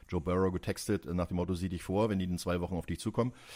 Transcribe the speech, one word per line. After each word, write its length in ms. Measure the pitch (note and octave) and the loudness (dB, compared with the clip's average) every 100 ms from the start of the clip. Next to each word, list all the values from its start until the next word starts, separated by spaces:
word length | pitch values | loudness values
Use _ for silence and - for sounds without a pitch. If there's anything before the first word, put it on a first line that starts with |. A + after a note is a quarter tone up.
| - | -4
Joe 100 | F2 | -2
Burrow 320 | D#2 F2+ F#2+ | 2 2 2
getextet, 540 | F2+ - G2 - G2+ - | 0 -2 -4 0 0 0
äh, 80 | |
nach 140 | F2+ E2+ | 0 0
dem 100 | F2 | 0
Motto, 160 | F2+ | 0
„Sieh 160 | F2 F2+ | 0 -2
dich 140 | F2 | -2
vor, 260 | - F#2+ A2 | 0 2 2
wenn 100 | G2 | 2
die 60 | F#2 | 0
in 120 | F2+ | -2
zwei 220 | F2+ F2 | 0 -2
Wochen 160 | F2 F2+ | 0 -2
auf 100 | - | -4
dich 140 | E2+ | -4
zukommen.“ 320 | A2+ A#2 A#2+ - - | -2 0 0 -2 -16